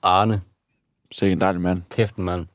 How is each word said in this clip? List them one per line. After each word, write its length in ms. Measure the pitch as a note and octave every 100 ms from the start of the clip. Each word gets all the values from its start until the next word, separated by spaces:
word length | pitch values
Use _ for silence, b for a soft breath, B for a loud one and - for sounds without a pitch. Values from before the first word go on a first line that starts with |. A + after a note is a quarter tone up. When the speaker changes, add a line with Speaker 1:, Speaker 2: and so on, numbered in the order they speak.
Speaker 1:
Arne. 380 | F#2+ F#2 G#2+ G#2+ - _ _ _ _ _ _
Speaker 2:
Sikke 200 | - G2
en 80 | F#2
dejlig 200 | F#2+ F2+
mand. 220 | F2+ F2+ F2
Speaker 1:
Kæft 260 | - G#2+ -
en 80 |
mand. 220 | F2+ F2+ F2